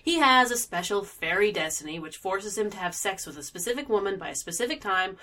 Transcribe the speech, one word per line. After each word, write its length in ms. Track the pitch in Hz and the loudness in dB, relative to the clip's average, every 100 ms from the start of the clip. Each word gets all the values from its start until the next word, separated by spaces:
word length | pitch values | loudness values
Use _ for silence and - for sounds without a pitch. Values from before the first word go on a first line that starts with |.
He 160 | 330 339 | 0 4
has 320 | 277 254 247 | 8 8 6
a 60 | 240 | 2
special 480 | - 175 175 202 | -2 -4 0 -2
fairy 480 | 202 - 165 185 208 | -2 -4 0 4 4
destiny 460 | 180 156 - 151 165 | 2 -2 -4 -6 -8
which 180 | 156 - | -10 -6
forces 400 | 190 196 208 220 | -2 -2 -2 -2
him 140 | 208 | -2
to 80 | 190 | -2
have 160 | 180 | -4
sex 320 | - 202 190 160 | -2 -4 -4 -8
with 100 | 147 | -12
a 60 | |
specific 480 | 143 - 240 247 277 | -12 -6 -4 -2 0
woman 280 | 208 196 190 | 2 2 -4
by 120 | 156 | -6
a 40 | |
specific 460 | 151 - 170 240 302 | -8 -6 -2 -2 -2
time, 380 | 208 185 190 190 | 0 0 0 -4